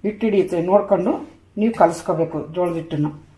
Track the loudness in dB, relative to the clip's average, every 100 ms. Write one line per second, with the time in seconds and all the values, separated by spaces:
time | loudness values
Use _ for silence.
0 | -4 -2 2 2 2 0 4 2 4 0
1 | 2 -4 -8 -20 _ -2 -2 4 2 2
2 | -4 -2 -2 -4 -6 -2 -2 -2 -4 -2
3 | -2 -4 -20